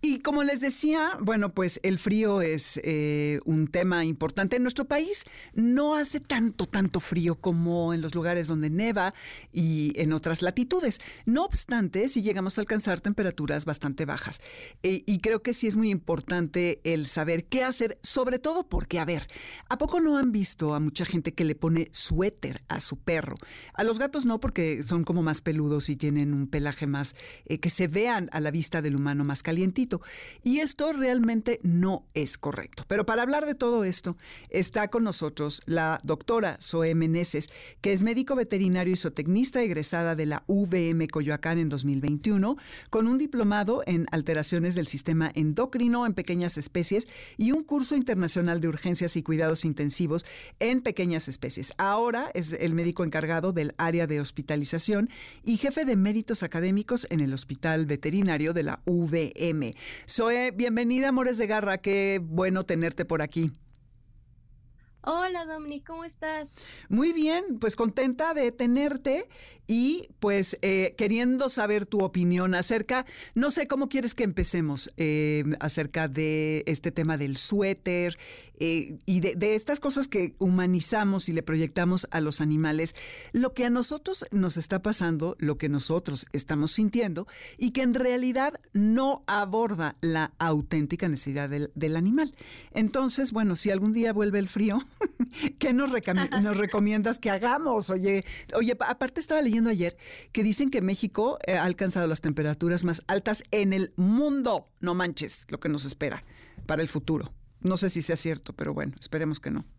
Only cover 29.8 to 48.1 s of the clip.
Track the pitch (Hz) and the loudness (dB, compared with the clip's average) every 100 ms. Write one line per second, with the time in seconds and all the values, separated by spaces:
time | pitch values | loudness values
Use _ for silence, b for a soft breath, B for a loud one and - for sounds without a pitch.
29.8 | 247 180 B B B B - 277 302 - | -2 -2 B B B B 0 2 0 -2
30.8 | 294 294 262 247 233 226 220 233 180 170 | -2 0 2 4 4 2 0 0 2 4
31.8 | 185 190 - - 143 - 147 139 - - | 4 0 -4 -4 -2 -2 -4 -6 -8 -14
32.8 | - 202 226 220 247 285 302 277 240 233 | -4 -2 0 0 2 0 0 -2 0 2
33.8 | 196 185 - 175 B B B 180 185 220 | 0 -2 -4 -8 B B B -2 0 -2
34.8 | 208 233 220 175 156 151 147 - - 165 | -2 0 0 0 -4 -4 -4 -4 -2 0
35.8 | 160 160 - 160 - 233 208 - - 165 | 0 -2 -2 -6 0 0 0 -4 -4 0
36.8 | 165 165 165 165 175 156 160 B B B | 2 2 4 2 2 -2 -4 B B B
37.8 | 202 190 214 233 269 269 226 196 190 180 | 0 2 2 2 0 0 0 2 2 2
38.8 | 180 185 165 - 151 190 262 254 226 165 | 2 0 -2 -4 0 2 2 2 0 0
39.8 | 151 170 170 160 151 147 - 196 202 180 | -2 0 0 0 -2 -2 0 0 2 2
40.8 | 165 165 160 160 147 147 160 170 160 139 | 2 2 0 0 -2 -2 0 0 0 0
41.8 | 135 139 147 147 214 202 196 285 B B | 0 0 0 0 2 2 2 0 B B
42.8 | B 226 226 262 294 262 208 208 202 254 | B 0 2 2 2 2 2 2 2 0
43.8 | - 175 170 165 143 156 151 175 170 175 | 2 0 2 -2 0 -2 0 0 2 0
44.8 | 156 143 - 160 160 - 156 151 254 254 | -2 -4 0 0 0 0 0 2 0 2
45.8 | 240 240 240 190 175 175 175 151 143 185 | 2 2 0 -2 -2 -2 -2 -2 -4 -2
46.8 | 165 202 - B B B 220 294 311 294 | 0 0 -2 B B B 2 2 2 0
47.8 | 262 294 254 | 2 0 2